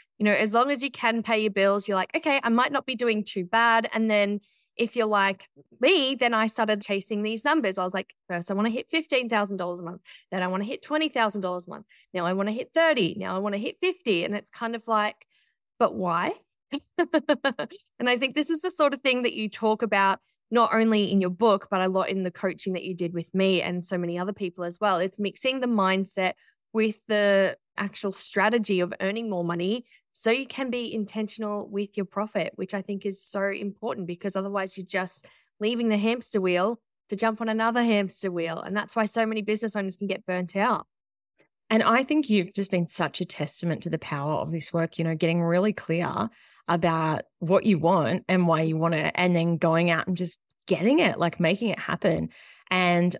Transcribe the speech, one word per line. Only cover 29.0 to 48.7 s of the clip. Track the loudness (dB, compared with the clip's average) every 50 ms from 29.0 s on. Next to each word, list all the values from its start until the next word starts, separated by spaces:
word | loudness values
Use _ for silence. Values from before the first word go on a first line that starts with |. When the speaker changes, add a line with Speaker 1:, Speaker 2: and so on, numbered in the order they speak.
Speaker 1:
earning | -4 -4 -4 -4 -6 -4
more | -4 -2 -2
money | -2 -2 -2 -2 -2 -2 -4 -6 _ _ _ _ _ _
so | -4 0 0
you | 2 2 0
can | -6 -6 -6 -6 -4
be | -4 -4 -6 -4 -4
intentional | -6 -6 -6 -4 -6 -6 -6 -6 -8 -6 -6 -4 -6 -8 -6
with | -6 -6 -6 -4 _
your | -6 -8
profit, | -6 -4 -6 -6 -4 -4 -4 -4 -4 -6
which | -8 -8 -6 -6
I | -8
think | -6 -6 -8 -6 -6
is | -6 -8 -8 -12
so | -8 -6 -2 -2 -2
important, | -2 -4 -6 -8 -10 _ -8 -6 -6 -6 -8
because | -8 -10 -6 -8 -6 -4
otherwise | -4 -6 -4 -4 -4 -6 -6 -8
you're | -12 -12
just | -6 -4 -4 -4 -4 -8 -14 -18 -20 _ _ _ _ _ _
leaving | -4 -2 -2 0 0 2
the | 2 2
hamster | 2 0 0 -2 -4 -4 -4 0
wheel | 0 2 2 2 2 0 -2 -4 _ _ _ _ _ _
to | -6
jump | -2 0 -2 0 -2
on | -2 -2
another | 0 0 0 2 2 2 2
hamster | 4 4 2 2 -2 -6 -6 -6 -4
wheel. | -2 -2 -4 -4 -4 -6
And | -6 -4 -4
that's | -4 -4 -4 -2
why | -2 -2
so | 0 0 0 0
many | 0 -2 -4 -2
business | -2 -2 -2 -2 -4 -4
owners | -4 -4 -6 -6
can | -8 -6
get | -6 -6 -6 -4
burnt | -6 -4 -4 -4 -4 -2
out. | 0 2 2 0 -2 -4 _ _ _ _ _ _ _ _ _ _ _ _ _ _ _ _ _
Speaker 2:
And | 2 4 4
I | 4 4 2 2
think | 2 2 0 2 4
you've | 2 2 2 0 -4
just | -6 -4 0
been | 0 0 0
such | 0 -2 -2 -2 -2 -2 -6
a | -6
testament | -6 -4 -6 -6 -6 -4 -4 -2 -2 -2 -2 -2
to | -4
the | -4 -4
power | -4 -6 -6 -4 -2 -2 -2
of | -2 -2 -4 -4
this | -4 -6 -2 0
work, | 0 -2 -2 -2 -2
you | -2
know, | -2 0
getting | 2 2 2 2 2 2
really | 2 2 2 2 2 0
clear | -2 -4 -2 -2 -2 0 -2 -2 -2 -4 -4 -6 _ _ _ _ _ _ -2
about | 0 2 2 2 2 2 2 0 0 -2 -4 -10 _ _
what | 0 4 4 4 6
you | 4 4 4
want | 4 4 4 4 4 2 0 -2 0 0
and | 2 2 4 4
why | 4 4 2
you | 0